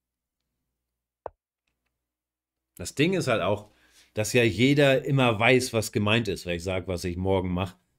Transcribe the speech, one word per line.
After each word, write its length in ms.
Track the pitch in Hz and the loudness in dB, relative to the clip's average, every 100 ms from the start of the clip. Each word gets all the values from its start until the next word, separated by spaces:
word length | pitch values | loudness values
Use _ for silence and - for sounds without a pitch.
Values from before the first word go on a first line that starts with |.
| _ _ _ _ _ _ _ _ _ _ _ _ - _ _ _ _ _ _ _ _ _ _ _ _ _ _ | _ _ _ _ _ _ _ _ _ _ _ _ -20 _ _ _ _ _ _ _ _ _ _ _ _ _ _
Das 220 | - 90 - | -16 -10 -2
Ding 180 | 160 | 0
ist 140 | 190 131 | 0 -2
halt 160 | 110 | -2
auch, 280 | 87 104 - _ _ _ _ - | -2 -4 -6 _ _ _ _ -6
dass 180 | 107 | 0
ja 100 | 123 | 2
jeder 640 | 117 92 131 143 139 131 - | 2 2 2 4 4 2 0
immer 340 | 135 127 104 | 2 2 2
weiß, 340 | 120 127 127 | 4 4 2
was 180 | 113 - | -2 -2
gemeint 360 | 110 104 113 107 | -2 0 0 0
ist, 200 | 85 87 | -6 -6
wenn 80 | 87 | -6
ich 80 | |
sag, 240 | 90 92 90 | -4 -6 -4
was 160 | 90 | -6
ich 140 | 92 87 | -6 -4
morgen 360 | 92 95 90 | 0 0 0
mach. 220 | 90 95 - _ | -2 -4 -8 _